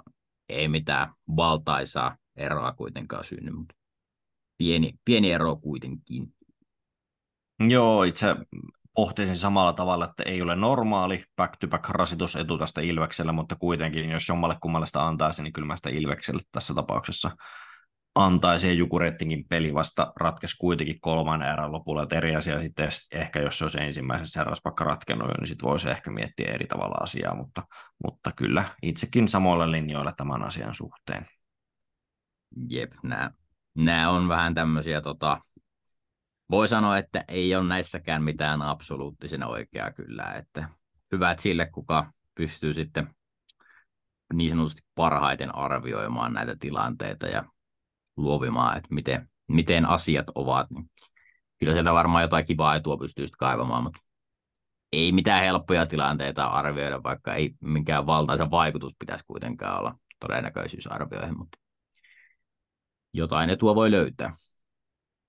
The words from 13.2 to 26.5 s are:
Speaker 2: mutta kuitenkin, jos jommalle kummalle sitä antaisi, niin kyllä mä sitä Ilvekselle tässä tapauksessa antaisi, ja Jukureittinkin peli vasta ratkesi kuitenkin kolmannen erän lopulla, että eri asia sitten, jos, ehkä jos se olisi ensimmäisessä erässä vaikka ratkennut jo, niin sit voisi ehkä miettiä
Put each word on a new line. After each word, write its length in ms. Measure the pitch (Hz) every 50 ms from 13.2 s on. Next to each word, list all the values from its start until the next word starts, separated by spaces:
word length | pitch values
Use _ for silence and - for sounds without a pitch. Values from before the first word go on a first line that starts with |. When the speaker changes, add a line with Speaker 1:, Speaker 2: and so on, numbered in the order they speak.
| 82 80
Speaker 2:
mutta 240 | 82 80 78 - -
kuitenkin, 540 | - 87 87 85 76 80 78 76 80 80 80
jos 200 | 80 82 - -
jommalle 280 | 87 85 85 82 80 -
kummalle 240 | - 82 82 82 80
sitä 220 | 80 - 69 73
antaisi, 360 | 82 82 78 80 78 78 - 76
niin 100 | 78 78
kyllä 140 | 78 76
mä 80 | 76 76
sitä 140 | - - 71
Ilvekselle 520 | 64 78 78 71 71 - - - 65 - - _
tässä 220 | - - - - 73
tapauksessa 580 | - 73 - - - - - 85 - - 90 - - - - - - - - - - _ _ _ _ _ _ -
antaisi, 520 | 95 98 95 92 87 - 87 85 82 90
ja 60 | 90 90
Jukureittinkin 720 | 85 87 82 85 85 85 85 82 - 82 78 80 71 - -
peli 240 | 85 82 80 78 71
vasta 400 | 76 80 - - - 78 - -
ratkesi 420 | - 80 82 78 - - 85 -
kuitenkin 420 | - - 87 85 80 78 73 78 -
kolmannen 500 | - 82 80 82 80 78 78 78 71 69
erän 200 | 76 76 76 73
lopulla, 320 | 76 80 - 80 76 76 76
että 120 | 73 76
eri 200 | 80 80 82 78
asia 260 | 76 73 82 76 76
sitten, 240 | 80 78 - - 76
jos, 220 | 76 - - - -
ehkä 280 | - 80 80 80 - 76
jos 180 | 73 69 -
se 60 | - 80
olisi 180 | 78 73 78
ensimmäisessä 600 | 73 73 71 73 65 65 62 85 85 - - -
erässä 200 | - - - - -
vaikka 180 | - - - 80
ratkennut 440 | 73 73 - - - - 55 57
jo, 60 | - - -
niin 80 | -
sit 160 | - - - -
voisi 260 | 65 71 - - 65
ehkä 220 | 64 - - -
miettiä 400 | 52 53 55 55 - - - -